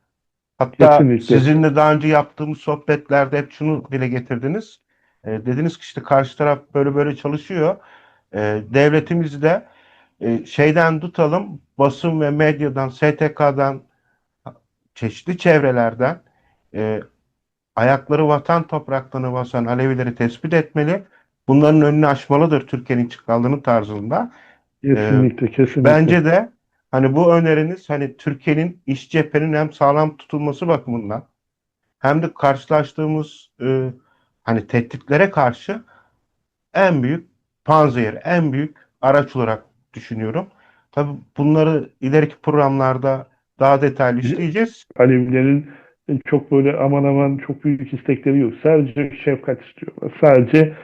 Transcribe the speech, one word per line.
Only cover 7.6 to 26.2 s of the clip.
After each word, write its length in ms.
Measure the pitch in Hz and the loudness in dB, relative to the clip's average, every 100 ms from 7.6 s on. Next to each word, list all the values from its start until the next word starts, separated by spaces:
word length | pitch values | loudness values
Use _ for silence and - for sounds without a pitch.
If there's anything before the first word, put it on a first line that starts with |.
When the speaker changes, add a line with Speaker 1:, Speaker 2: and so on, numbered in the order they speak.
| 156 202 _ _ _ _ _ | -2 -4 _ _ _ _ _
Speaker 1:
E, 60 | 98 107 107 107 | -6 -4 -4 -2
devletimiz 680 | 127 147 156 151 170 160 143 | 2 2 2 -2 -4 -4 -2
de, 200 | 156 190 - _ _ _ _ - | -2 -2 -6 _ _ _ _ -10
e, 240 | 110 117 - | -6 -6 -6
şeyden 540 | - 147 160 165 160 | 0 2 4 0 0
tutalım, 600 | 175 - 156 170 101 78 _ - | -6 -2 -2 -2 -6 -16 _ -2
basın 440 | 139 - 175 160 | -2 0 -4 -2
ve 100 | 147 | -2
medyadan, 580 | 147 156 147 147 131 131 | 0 0 0 -4 -4 -8
S 260 | 131 151 147 | -2 -2 0
T 180 | 151 | -2
K'dan, 480 | 151 147 135 139 135 _ _ _ _ _ _ - - _ _ _ - | 0 -2 0 -4 -4 _ _ _ _ _ _ -20 -20 _ _ _ -10
çeşitli 420 | 113 - - 175 | -10 -10 -10 -2
çevrelerden, 760 | 180 156 139 123 117 113 127 175 _ _ _ _ _ - | 2 4 4 0 -2 0 -4 -4 _ _ _ _ _ -8
e, 240 | 107 107 - _ _ _ _ _ _ - | -6 -6 -10 _ _ _ _ _ _ -2
ayakları 520 | 120 139 135 147 151 | 0 0 0 0 2
vatan 400 | 147 147 170 165 | 0 0 -2 -2
topraklarına 680 | 151 147 135 131 135 127 | -8 -6 -8 -6 -8 -6
basan 320 | 127 123 123 117 | -6 -6 -6 -4
Alevileri 500 | 123 131 127 123 120 | -2 -2 -2 -4 -4
tespit 380 | 117 117 156 | -4 -4 -2
etmeli. 500 | 160 160 151 151 190 190 _ _ _ - | -2 -2 -4 -2 -4 -8 _ _ _ 0
Bunların 340 | 139 147 156 | 4 6 6
önünü 260 | 147 151 151 | 4 4 2
aşmalıdır 600 | 135 - 143 165 147 - | 0 0 2 2 0 -4
Türkiye'nin 400 | 127 120 123 120 | -10 -4 -4 -4
çıkarlarının 520 | - - 117 123 139 | -6 -4 -2 0 -2
tarzında. 720 | 139 117 104 104 104 165 240 _ _ _ _ _ | 0 0 -2 -8 -6 -6 -6 _ _ _ _ _
E, 120 | 139 120 | -2 0
Speaker 2:
Kesinlikle, 520 | 107 127 127 - 120 | 2 2 2 0 -4
kesinlikle. 360 | - 131 - | 0 0 2
Speaker 1:
bence 420 | 135 151 160 175 | 4 4 4 2